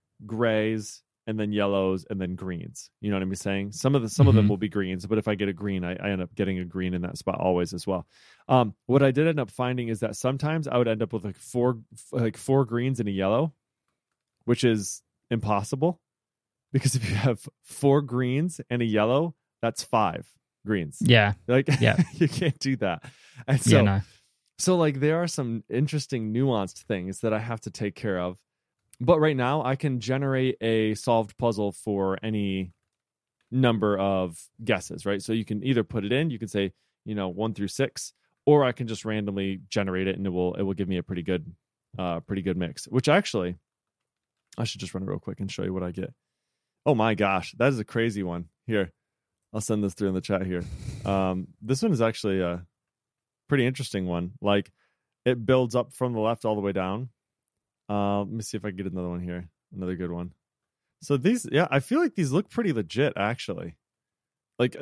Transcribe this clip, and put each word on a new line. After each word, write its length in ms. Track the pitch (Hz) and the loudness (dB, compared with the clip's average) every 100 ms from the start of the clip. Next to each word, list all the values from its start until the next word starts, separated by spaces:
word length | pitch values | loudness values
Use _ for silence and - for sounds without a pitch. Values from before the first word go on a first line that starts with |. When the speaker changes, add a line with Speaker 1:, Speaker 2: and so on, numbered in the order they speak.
| _ _ 104 | _ _ -8
Speaker 1:
grays 760 | 110 117 110 107 110 104 - _ _ - | 0 2 2 0 -2 -6 -14 _ _ -6
and 120 | 107 | -4
then 100 | 104 | -2
yellows 560 | 104 101 98 95 95 - | 0 2 2 2 0 -4
and 120 | 98 | -6
then 160 | 92 90 | -4 -6
greens. 520 | 92 85 82 - - _ | -6 -8 -10 -14 -20 _
You 100 | 104 | -4
know 60 | 98 | -2
what 80 | |
I'm 100 | 92 | -2
saying? 380 | 98 101 98 101 | -4 -4 -4 -4
Some 240 | 104 131 139 | -2 0 2
of 60 | |
the, 60 | 113 | 0
some 200 | - 110 | 6 8
of 80 | 107 | 8
them 80 | |
Speaker 2:
Mm-hmm. 60 | 101 | 6
Speaker 1:
will 60 | 98 | 2
be 100 | 104 | -2
greens, 380 | 104 92 92 95 | -2 -2 -4 -2
but 120 | 107 | -2
if 80 | 107 | 0
I 80 | |
get 140 | 101 101 | 0 -2
a 40 | |
green, 300 | 90 104 95 | -2 -4 -4
I, 140 | 90 90 | -4 -4
I 140 | 101 | -4
end 120 | 95 | -2
up 100 | 90 - | -4 -4
getting 240 | 98 92 | -2 -2
a 40 | |
green 300 | 90 95 92 | -6 -4 -4
in 80 | 90 | -2
that 160 | 87 - | -4 -6
spot 220 | - 92 | -6 0
always 340 | 92 87 87 | 2 2 0
as 100 | 90 | -4
well. 220 | - 92 - _ - _ - | -4 -4 -6 _ -20 _ 2
Um, 280 | 131 113 - - | 4 4 -2 2
what 160 | 135 | 4
I 80 | 135 | 4
did 160 | 131 160 | 4 2
end 140 | 151 | 0
up 100 | 113 | -4
finding 380 | - 123 127 117 | -4 -4 -2 -4
is 100 | 110 | -4
that 140 | 110 | -4
sometimes 540 | 98 127 135 151 160 139 | -2 -2 -2 -2 -2 0
I 80 | 123 | 2
would 100 | 117 | 2
end 160 | 110 | 0
up 100 | 110 | -2
with, 120 | 110 | -4
like, 120 | 101 - | -8 -10
four, 420 | - 123 123 117 - | -6 0 2 0 -6
f-, 200 | 113 - | -20 -8
like, 240 | 131 113 - | -2 -2 -2
four 280 | - 135 | 2 4
greens 360 | 120 120 127 123 | 4 0 0 0
and 80 | 104 | -2
a 40 | |
yellow, 400 | 95 95 113 160 - _ _ _ _ _ _ _ _ | 0 2 2 0 -4 _ _ _ _ _ _ _ _
which 180 | - 120 | 0 2
is 400 | 127 110 98 - - _ _ | 4 2 -2 -10 -16 _ _
impossible, 720 | 117 107 101 110 135 160 175 _ _ _ _ _ _ _ | -4 0 0 -2 0 0 -2 _ _ _ _ _ _ _
because 220 | 139 131 | 0 0
if 140 | 127 107 | 0 0
you 80 | 98 | 0
have 320 | 131 113 - - | 0 0 -6 -20
four 380 | - - 139 139 | -18 0 4 4
greens 580 | 123 123 123 135 175 - - | 2 -2 0 0 -2 -4 -4
and 120 | 123 | -2
a 20 | |
yellow, 500 | 117 107 110 135 165 - _ _ | 2 2 4 2 0 -4 _ _
that's 200 | 117 - | -4 -4
five 460 | - 113 98 - - _ _ _ | 0 2 2 -2 -10 _ _ _
greens. 340 | 107 101 78 - | -2 -2 -2 0
Speaker 2:
Yeah. 320 | - 117 104 104 - | 6 8 6 2 2
Speaker 1:
Like, 180 | 127 143 | 2 4
<laughs> 60 | 131 | 4
Speaker 2:
Yeah. 200 | 117 - - | 4 4 2
Speaker 1:
you 160 | - 165 | 2 0
can't 300 | - 170 - | 2 0 0
do 160 | 135 127 | -2 -2
that. 260 | 98 82 - - - - - | -2 -4 -8 -20 -20 -12 0
And 100 | 135 120 | 2 8
Speaker 2:
Yeah, 120 | 110 | 8
Speaker 1:
so, 60 | |
Speaker 2:
no. 160 | 101 98 - _ _ _ _ - | 8 4 -2 _ _ _ _ -4
Speaker 1:
so, 180 | - 180 | 2 4
like, 240 | 156 135 | 4 2
there 200 | 147 160 | 2 2
are 60 | 175 | 0
some 360 | - 123 113 - | -2 -2 -4 -2
interesting 640 | 113 147 151 - 123 110 | 0 0 0 -4 -4 -2
nuanced 500 | 113 135 113 95 - | 0 2 2 -2 -6
things 380 | - 98 92 95 | -6 -4 -4 -4
that 100 | 113 | -2
I 80 | 107 | -2
have 200 | 113 113 | -2 -6
to 80 | - | -8
take 240 | - 104 - | -6 -6 -4
care 240 | 110 92 | -4 -2
of. 180 | 90 90 _ _ _ _ _ - | -4 -6 _ _ _ _ _ -2
But 220 | 127 165 | 2 4
right 160 | 156 135 | 4 2
now, 260 | 123 151 | 0 0
I 140 | 127 135 | -2 -2
can 240 | 151 127 | -2 -2
generate 560 | 110 131 139 131 131 - | -2 -2 0 0 0 0
a 320 | 113 113 107 | 0 2 2
solved 420 | 107 - 113 107 - | 0 2 2 2 -2
puzzle 340 | 120 104 101 | -2 0 -2
for 460 | - - 101 95 95 | -4 -4 0 0 -2
any 500 | 110 107 101 95 90 - _ _ _ _ _ _ _ | -2 -2 -2 -2 -4 -10 _ _ _ _ _ _ _
number 480 | 127 127 113 104 98 | 2 4 4 2 2
of 400 | 98 95 92 82 - - | 2 2 -2 -6 -18 -8
guesses, 420 | 113 98 - 87 101 | -2 -2 -2 -8 -4
right? 160 | 101 | -4
So 100 | 107 | -2
you 120 | 113 | -4
can 180 | 104 104 | -4 -4
either 200 | 127 120 | 0 0
put 200 | 101 117 | 0 -4
it 80 | 101 | -2
in, 180 | 127 160 | 0 -2
you 80 | 117 | -4
can 100 | 107 | -4
say, 240 | 104 95 - _ _ | -2 -2 -4 _ _
you 100 | - | -8
know, 140 | 104 95 | -4 -4
one 260 | 90 110 | -2 -4
through 140 | 101 101 | -4 -6
six, 440 | - 135 - - - _ _ | -2 -4 -4 -14 -16 _ _
or 200 | - 147 | 4 6
I 80 | 131 | 4
can 140 | - 117 | 0 -6
just 180 | 110 | -6
randomly 560 | 110 107 101 98 95 95 95 | -4 -2 -2 -2 -2 -4 -4
generate 380 | 107 95 92 95 | -2 0 0 -2
it, 80 | 95 | -2
and 100 | 98 | -2
it 40 | |
will, 240 | 90 90 | 0 0
it 80 | 90 | 0
will 120 | 98 | -2
give 140 | 95 92 | -2 -2
me 80 | 92 | -4
a 60 | |
pretty 200 | - 90 | -4 -6
good, 320 | 82 92 78 - _ _ _ - | -4 -4 -4 -16 _ _ _ -8
uh, 220 | 90 85 | -4 -6
pretty 220 | - 98 | -4 -4
good 140 | 92 90 | -2 -2
mix. 300 | 85 - - | -4 -6 -4
Which 220 | 127 143 | -2 2
actually, 480 | 170 - 107 90 87 _ _ _ _ _ _ _ _ _ - | 2 2 -2 -4 -6 _ _ _ _ _ _ _ _ _ -8
I 60 | |
should 160 | 117 98 | -8 -8
just 140 | 92 | -10
run 80 | 95 | -8
it 40 | 95 | -6
real 100 | 98 | -8
quick 220 | - 98 | -8 -10
and 100 | 98 | -10
show 120 | - | -6
you 120 | 95 | -6
what 80 | 92 | -4
I 80 | 90 | -6
get. 200 | 90 92 - _ _ _ _ _ _ | -6 -10 -12 _ _ _ _ _ _
Oh 100 | 147 | 0
my 200 | 120 110 | 2 2
gosh, 380 | 104 101 95 - 101 | 2 2 0 -2 0
that 100 | 127 | 2
is 100 | 127 | 2
a 60 | |
crazy 380 | 104 117 113 104 | -2 0 0 0
one. 240 | 90 87 85 _ - | -4 -6 -8 _ -2
Here, 260 | 107 90 - _ _ _ _ _ | 0 0 -6 _ _ _ _ _
I'll 80 | 110 | -6
send 240 | 104 107 | -2 0
this 100 | 101 | 0
through 140 | - 98 | 0 -2
in 60 | |
the 60 | 92 | -2
chat 260 | - 95 92 | 0 -2 -2
here. 180 | 87 90 - - - | -4 -6 -10 -10 -6
Um, 440 | 98 98 95 92 90 _ | 0 0 0 -2 -6 _
this 220 | 107 131 | -4 -2
one 100 | 220 | 0
is 80 | 135 | 2
actually 400 | 113 - 104 95 | 0 0 -2 0
a 240 | 87 87 87 _ _ _ _ _ _ _ - | -2 -4 -10 _ _ _ _ _ _ _ -2
pretty 180 | 143 123 | 2 2
interesting 400 | 131 131 101 90 | -2 -6 -4 -2
one. 260 | 87 87 - | -2 -4 -4
Like, 320 | 101 101 - _ _ _ _ _ | 0 2 0 _ _ _ _ _
it 200 | 123 123 | -2 0
builds 300 | 110 131 123 | 2 2 4
up 180 | 123 117 | 0 -2
from 200 | - 127 | -2 -2
the 80 | 113 | 0
left 240 | 107 113 | 0 0
all 100 | 113 | 0
the 60 | 107 | 0
way 120 | 98 | 0
down. 380 | 95 92 104 127 - _ _ _ _ _ _ - | 0 -2 -4 -8 -14 _ _ _ _ _ _ -6
Uh, 320 | 104 101 101 | -2 0 0
let 80 | 101 | -2
me 140 | 113 | -6
see 140 | 104 107 | -8 -8
if 80 | |
I 40 | 104 | -8
can 60 | 92 | -6
get 100 | 92 | -6
another 180 | 90 90 | -6 -6
one 120 | 87 | -6
here. 280 | 90 87 87 _ _ | -6 -8 -12 _ _
Another 200 | 95 90 | -10 -6
good 160 | 90 90 | -4 -6
one. 220 | 87 87 - _ _ _ _ _ _ | -6 -10 -14 _ _ _ _ _ _
So 140 | - 143 | -2 0
these, 300 | 160 240 - | 2 0 0
yeah, 160 | 139 180 | 0 2
I 80 | 135 | 2
feel 200 | - 285 | 2 0
like 140 | 339 - | 0 0
these 160 | 147 | 0
look 160 | 147 202 | 0 -2
pretty 220 | - 208 | -2 -2
legit, 400 | 117 87 117 139 - | -2 -2 0 0 0
actually. 600 | 104 123 - 95 87 - _ _ _ _ _ _ _ - | -2 -2 -6 -8 -10 -14 _ _ _ _ _ _ _ 0
Like, 180 | 123 - | 0 0